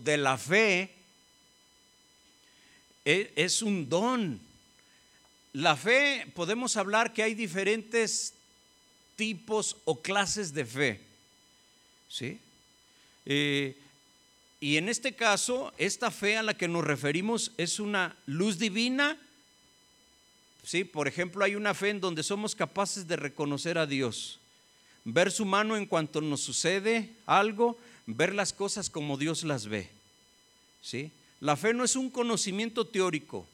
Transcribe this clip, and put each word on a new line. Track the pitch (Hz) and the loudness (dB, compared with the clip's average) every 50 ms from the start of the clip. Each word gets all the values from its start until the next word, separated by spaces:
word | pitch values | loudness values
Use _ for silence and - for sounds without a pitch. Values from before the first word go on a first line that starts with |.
| 117 | 0
de | 151 151 | 2 2
la | 147 139 135 131 | 4 4 2 0
fe | 123 - 135 180 208 226 208 185 175 190 190 - - - _ _ _ _ _ _ _ _ _ _ _ 988 988 988 988 988 _ 988 988 1017 988 988 988 _ _ _ _ _ _ _ _ _ - - - _ _ _ _ _ | 0 0 2 4 4 6 6 4 2 0 -4 -10 -20 -20 _ _ _ _ _ _ _ _ _ _ _ _ _ _ _ _ _ _ _ _ _ _ _ _ _ _ _ _ _ _ _ _ -20 -20 -20 _ _ _ _ _
e-, | 143 156 190 214 - - | 2 2 2 2 -2 0
es | - 165 180 - - | 0 0 2 0 0
un | 226 214 202 180 151 123 | 0 0 -2 -2 0 0
don. | 151 175 220 240 254 240 220 165 120 - - - - - _ _ _ _ _ _ _ _ _ _ _ _ _ _ _ _ _ _ | 0 2 2 2 0 0 0 -2 -4 -6 -10 -18 -20 -20 _ _ _ _ _ _ _ _ _ _ _ _ _ _ _ _ _ _
La | - 135 160 170 151 | -6 0 2 2 2
fe, | - - 208 247 262 285 285 277 240 - - - | 2 2 4 4 4 4 2 0 -2 -6 -10 -6
podemos | 175 170 165 214 240 254 240 - | -4 -2 -2 -2 -2 -2 -2 -2
hablar | 220 190 190 208 220 233 226 | -2 0 2 2 2 2 2
que | 226 - 214 | 0 0 0
hay | 220 226 | 0 0
diferentes | 208 233 185 160 190 196 196 220 226 220 - - 233 220 190 - - - - - _ _ _ _ _ _ _ _ _ _ _ _ _ _ _ _ | -2 -4 -4 -2 -2 0 2 0 0 -2 -2 0 0 0 0 -2 -4 -4 -6 -10 _ _ _ _ _ _ _ _ _ _ _ _ _ _ _ _
tipos | - 220 220 214 165 - - 214 214 190 - - - - | -4 -4 -2 -2 -6 -4 -2 0 0 0 -2 -6 -4 -2
o | - 156 - | -2 -2 -2
clases | - 175 196 202 196 - - 208 202 165 139 | -2 0 0 2 2 2 -2 -4 -4 -4 -4
de | 156 135 | -6 -6
fe, | 113 113 135 147 127 104 101 - - - _ _ _ _ _ _ _ _ _ _ _ _ _ _ _ _ _ _ _ | -4 -2 0 0 0 0 -2 -10 -20 -20 _ _ _ _ _ _ _ _ _ _ _ _ _ _ _ _ _ _ _
¿sí? | - - 127 127 190 226 - - _ _ _ _ _ _ _ _ _ _ - _ _ _ _ | -10 -8 -8 -8 -8 -10 -16 -20 _ _ _ _ _ _ _ _ _ _ -20 _ _ _ _
Eh, | - 143 143 147 143 139 139 139 135 127 - - - _ _ _ _ _ _ _ _ _ _ _ _ _ _ | -2 0 0 2 2 0 0 -2 -2 -6 -12 -20 -20 _ _ _ _ _ _ _ _ _ _ _ _ _ _
y | 147 143 147 | 0 2 2
en | 156 170 208 | 4 2 2
este | 240 233 - 262 - | -2 -2 -2 -4 -2
caso, | - 233 220 202 - - - 247 254 277 - - | 2 4 4 4 4 2 0 0 -2 -2 -6 -4
esta | - 160 202 - - 247 220 | -2 -2 -2 0 -2 -2 -4
fe | - - 202 202 214 | -2 0 0 2 2
a | 220 220 | 2 0
la | 214 208 | 0 0
que | - 180 | 0 -2
nos | 170 170 170 160 | 0 0 0 2
referimos | 151 147 123 135 143 147 175 185 220 233 220 - - - | 0 0 0 0 0 0 0 0 0 0 0 -2 -4 -4
es | - 170 170 - - | -4 -4 -2 -2 -4
una | 208 208 208 196 180 160 - - _ | -2 0 0 0 0 0 -4 -10 _
luz | - 139 165 190 220 196 | -6 -2 0 0 0 2
divina, | 165 226 220 180 220 233 247 254 262 285 285 320 320 - - _ _ _ _ _ _ _ _ _ _ _ _ _ _ _ _ _ _ _ _ _ _ _ _ _ _ - | 0 0 0 2 0 0 0 2 2 2 0 0 -4 -12 -20 _ _ _ _ _ _ _ _ _ _ _ _ _ _ _ _ _ _ _ _ _ _ _ _ _ _ -10
¿sí? | - - 175 196 | -2 0 0 0
Por | - - 151 147 | 0 -2 0 0
ejemplo, | 139 - 165 175 180 170 196 202 | 0 0 -2 -4 -4 0 0 0
hay | 202 202 | 2 2
una | 208 208 208 185 | 0 0 0 0
fe | - 196 202 | 0 0 -2
en | 208 202 | 0 0
donde | 175 185 170 156 156 | -2 -2 -2 -2 -2
somos | - 202 202 214 208 - | -2 -2 -2 -2 -4 -2
capaces | - 180 147 - 196 202 190 - 208 185 | -2 -4 -2 0 -2 -2 -2 -2 -8 -4
de | 160 170 | -4 -4
reconocer | 151 139 143 - - 151 143 143 139 - 165 165 | -4 -4 -8 -4 -4 -2 -2 -2 -2 -2 -2 0
a | 165 160 | 0 0
Dios, | 147 139 135 135 120 107 - - - - - - _ _ _ _ _ _ _ _ _ - _ _ | 0 0 0 0 -2 -2 -6 -10 -10 -12 -16 -20 _ _ _ _ _ _ _ _ _ -20 _ _
ver | 113 113 160 185 202 | 0 4 4 4 4
su | - - 220 | 2 0 0
mano | 190 190 202 214 214 220 | 2 4 2 2 2 0
en | 214 202 | -2 -2
cuanto | - 190 165 156 147 - 156 | 0 0 0 0 0 -2 -2
nos | 156 151 143 120 | -2 0 -2 -2
sucede | - - 123 - - 165 185 196 196 220 233 226 208 226 - - - | -4 -4 -4 0 0 2 0 2 2 2 0 0 -2 -4 -12 -14 0
algo, | - 151 190 202 220 214 202 233 240 233 - - - - - _ | 4 4 4 4 4 2 2 2 2 2 -4 -14 -20 -20 -16 _
ver | - 110 113 156 185 202 | -10 0 2 2 2 2
las | 202 196 - - | 0 -2 -2 -2
cosas | - 196 196 - 214 180 - | -4 -4 -4 -4 -6 -6 -6
como | - 165 147 147 139 | -6 -6 -4 -4 -2
Dios | 135 143 160 165 156 170 | -2 -2 -2 -2 -2 -2
las | 156 143 123 104 | -2 -2 -2 -4
ve, | 107 107 104 90 - - - _ _ _ _ _ _ _ _ _ _ _ _ _ _ _ _ | -4 -4 -6 -6 -8 -14 -20 _ _ _ _ _ _ _ _ _ _ _ _ _ _ _ _
¿sí? | - - - - 143 156 - - _ _ _ _ | -14 -8 -8 -8 -8 -8 -14 -20 _ _ _ _
La | 139 147 147 | 0 0 0
fe | 135 156 220 233 | 2 2 0 2
no | 240 254 | 2 2
es | - - | 0 0
un | 262 262 262 | 0 -2 -4
conocimiento | - 247 240 233 226 160 - - 180 202 226 233 220 247 220 | -2 -2 -2 0 0 -2 -2 -2 -2 -4 -4 -2 -2 -4 -4
teórico, | - - 190 185 180 160 151 143 - - 98 85 - | -2 0 0 2 2 0 -2 -6 -8 -12 -12 -12 -12